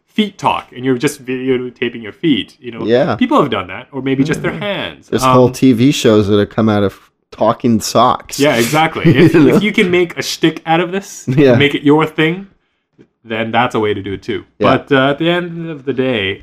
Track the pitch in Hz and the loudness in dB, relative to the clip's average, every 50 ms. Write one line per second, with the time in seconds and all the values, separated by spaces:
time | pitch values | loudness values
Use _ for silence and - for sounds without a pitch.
0 | _ _ _ 220 208 196 - - 143 113 87 - - - 127 123 127 135 127 120 | _ _ _ -2 -2 -2 -4 -4 -4 -4 -4 -4 -8 -12 -12 -4 -2 -2 0 0
1 | 151 143 - - 120 127 127 127 131 131 127 123 127 123 - - 120 117 117 117 | -2 -4 -4 -6 -8 -8 -8 -4 -2 -2 -2 -2 -4 -8 -8 -6 -6 -6 -6 -8
2 | 110 101 - _ 170 165 123 95 85 - - _ - 117 117 110 - 107 117 123 | -14 -16 -10 _ -2 0 0 0 -2 -6 -14 _ -16 -14 -10 -6 -2 0 2 2
3 | - 151 113 - 247 226 302 233 156 127 110 98 90 90 95 113 131 - 143 131 | 2 0 0 -2 0 0 2 2 0 0 -2 -6 -6 -8 -12 -16 -16 -14 -12 -6
4 | 131 135 135 135 135 160 143 - - 175 - 160 208 202 190 151 110 85 73 65 | -4 -2 0 0 0 -2 -2 -4 -4 -6 -6 -6 -6 -8 -6 -6 -8 -10 -12 -16
5 | - _ 98 110 127 131 127 127 123 120 127 - 135 131 120 107 123 143 - - | -10 _ -4 -2 0 2 4 4 4 2 2 2 2 2 4 4 2 2 2 2
6 | - 117 107 107 104 98 104 104 101 - - 117 110 110 104 104 98 95 - - | 2 4 4 4 4 2 2 0 0 0 -2 0 0 2 2 0 0 -2 -4 -8
7 | _ _ _ _ _ _ - - 110 110 117 - - 120 113 104 - - - 113 | _ _ _ _ _ _ -6 -2 0 0 0 0 0 0 0 0 -2 -2 0 2
8 | 120 123 - - - - - - 139 151 127 117 117 117 147 156 160 160 - 196 | 2 2 2 -2 -6 -10 -4 0 0 2 2 0 0 0 0 0 0 0 -2 0
9 | 175 165 - 165 170 147 - 151 143 123 147 165 202 214 202 226 196 180 180 180 | 2 4 4 6 4 6 6 4 4 4 4 2 2 0 0 0 0 2 2 0
10 | 175 170 - 139 - - - - 170 160 165 - - 165 165 170 180 175 185 196 | 0 -2 -4 -8 -8 -8 -4 -2 -2 -2 -2 -2 -2 -2 0 0 0 -2 -6 -8
11 | - - - - - 131 131 156 143 131 120 135 143 143 147 - - 143 151 156 | -10 -12 -16 -10 -8 -2 2 4 4 4 4 4 2 0 0 0 2 2 2 2
12 | 156 156 - - 156 165 175 196 196 - _ _ _ _ _ _ _ _ _ _ | 2 0 -2 -2 -2 -2 -2 -4 -10 -16 _ _ _ _ _ _ _ _ _ _
13 | _ _ _ _ _ 113 113 113 113 113 113 117 127 123 - 113 107 104 101 101 | _ _ _ _ _ -8 -6 -6 -4 -2 0 0 0 0 0 -2 -2 -2 -2 -4
14 | 95 101 95 95 - 123 104 87 - _ _ - 104 - 131 131 - - 143 131 | -6 -8 -10 -8 -8 -8 -8 -8 -10 _ _ -2 0 0 0 0 0 0 0 2
15 | 135 143 143 139 160 170 175 180 180 170 170 170 165 165 156 139 131 139 123 127 | 2 0 0 -2 -2 -2 -2 -2 -4 -6 -10 -10 -10 -12 -12 -10 -8 -6 -4 -2
16 | 131 131 123 104 98 98 98 - | -2 -2 -2 -2 -2 -4 -6 -8